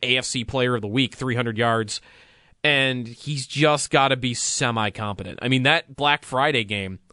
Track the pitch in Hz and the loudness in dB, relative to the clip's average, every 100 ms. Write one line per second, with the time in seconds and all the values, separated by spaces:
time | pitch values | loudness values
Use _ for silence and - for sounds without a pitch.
0 | 123 127 - 131 113 131 123 120 101 120 | 0 0 0 -6 -4 0 0 0 0 0
1 | 123 - 127 120 120 107 117 113 110 - | 0 -2 -4 -2 -2 0 0 0 -2 -8
2 | - - _ _ _ _ 151 143 135 127 | -12 -20 _ _ _ _ 2 2 2 -2
3 | 113 117 147 143 127 135 151 147 - 143 | -8 -10 -6 -6 -6 2 2 2 2 4
4 | 135 127 123 117 - - 127 113 104 - | 4 2 -2 -2 -4 -2 0 0 -2 -4
5 | 107 98 95 - 123 131 135 165 151 135 | -8 -8 -10 -6 0 2 4 2 0 -2
6 | 143 147 - 131 147 131 101 104 95 92 | 2 2 0 2 2 2 -2 -4 -6 -10
7 | _ | _